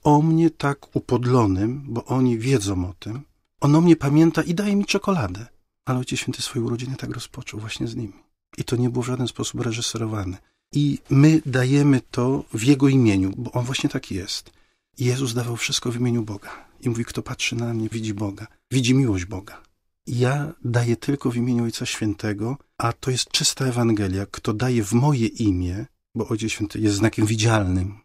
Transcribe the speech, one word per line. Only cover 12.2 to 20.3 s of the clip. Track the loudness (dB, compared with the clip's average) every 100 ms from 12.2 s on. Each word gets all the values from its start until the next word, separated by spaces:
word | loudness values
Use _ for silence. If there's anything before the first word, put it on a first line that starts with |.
| 0 0 -4
w | -2
Jego | 2 4 6
imieniu, | 6 6 4 2 -2
bo | -6
On | -4
właśnie | -4 -2 -2
taki | -4 -6
jest. | -8 -8 -10 -12 _ _ _ _ -4
Jezus | -2 0 -2
dawał | -4 -4 -4
wszystko | -4 -4 -4
w | -2
imieniu | 0 0
Boga. | -2 -8 -14 -20 -20 _
I | -4
mówi: | -4
„Kto | -4 -6
patrzy | -8 -6 -4 -4
na | -4
mnie, | -4 -4
widzi | -4 -6
Boga, | -4 -6 -8 -14 _ -4
widzi | 0 4
miłość | 4 4 0
Boga”. | -2 -8 -12 -18 _ _ _ _ -6
Ja | 0 0